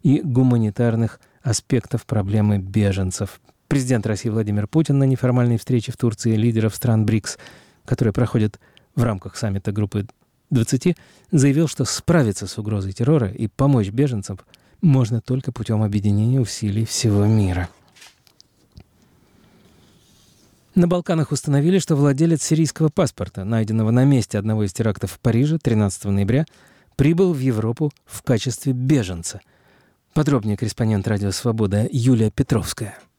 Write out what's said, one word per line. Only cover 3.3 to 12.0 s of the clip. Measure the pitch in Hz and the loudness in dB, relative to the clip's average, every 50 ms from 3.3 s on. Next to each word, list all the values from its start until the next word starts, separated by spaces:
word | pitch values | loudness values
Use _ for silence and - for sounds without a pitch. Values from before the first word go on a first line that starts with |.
| - _ _ _ _ _ _ _ | -10 _ _ _ _ _ _ _
Президент | 143 143 127 123 131 113 - | -2 -2 0 0 0 0 0
России | 110 107 95 - 117 | -2 -4 -2 -4 -2
Владимир | 104 113 107 104 104 104 104 | -2 -2 -2 0 -2 -2 -4
Путин | - - 156 160 - 143 139 | 0 0 0 2 2 2 2
на | 139 | 2
неформальной | 131 131 - - 127 123 127 120 120 117 | 2 2 2 0 0 2 2 2 2 0
встрече | 110 - - 127 117 - - | -2 0 0 -2 -2 -2 -4
в | 120 | -6
Турции | - - 117 107 - - 117 110 | -2 -2 -2 -2 -2 -2 0 2
лидеров | 107 110 120 113 113 110 110 - | 2 2 2 2 2 0 -2 -2
стран | - - 120 110 110 107 | -2 0 0 2 2 2
брикс, | 107 110 107 - - - - - - - - _ _ _ _ _ | 2 0 -2 -2 -6 -14 -14 -18 -20 -20 -20 _ _ _ _ _
которая | - - - 131 110 | -6 -2 0 0 -2
проходит | 98 - 123 - - 120 107 107 - _ _ _ _ _ _ _ _ | 0 0 -2 0 0 0 0 0 -4 _ _ _ _ _ _ _ _
в | - 117 | -2 0
рамках | 117 104 92 - 95 - | 0 -2 -4 -8 -14 -10
саммита | - - 107 95 95 - 110 | -6 -4 -4 -4 -4 -4 -4
Группы | 98 107 104 101 - 104 101 - _ _ _ _ _ _ _ _ | -2 -2 -4 -2 -2 -6 -6 -6 _ _ _ _ _ _ _ _
двадцати, | 151 120 113 - - 123 - 180 165 - - _ _ _ _ _ | 0 0 0 0 -2 0 0 0 -2 -2 -8 _ _ _ _ _
заявил, | - 151 131 143 131 151 165 143 | 2 4 4 4 4 2 0 -2
что | - - 120 | -2 -4 -4
справиться | - - - | -4 -4 -4